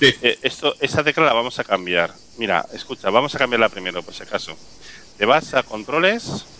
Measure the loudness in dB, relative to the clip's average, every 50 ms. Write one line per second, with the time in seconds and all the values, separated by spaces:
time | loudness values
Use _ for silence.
0 | 4 4 4 4 0 0 0 0 -4 -6 -4 -2 -2 -4 -2 -2 -6 -2 -2 0
1 | 0 0 2 2 2 4 4 2 0 -2 -6 -6 -2 -2 -2 -2 0 0 0 2
2 | 0 0 -4 -14 -20 -20 -8 -6 -2 0 0 0 0 -4 -12 -14 -12 -12 -12 -4
3 | -2 2 2 2 2 2 0 -2 0 0 2 2 2 2 0 -4 -8 -6 -6 -6
4 | -10 -10 -16 -16 -12 -8 -8 -8 -6 -8 -14 -16 -18 -20 -20 -20 -20 -20 -20 -20
5 | -20 -20 -2 0 4 4 4 4 2 0 -2 -2 -2 -2 -8 -10 -8 -4 -2 2
6 | 2 2 0 0 -6 -8 -10 -10 -12 -14 -20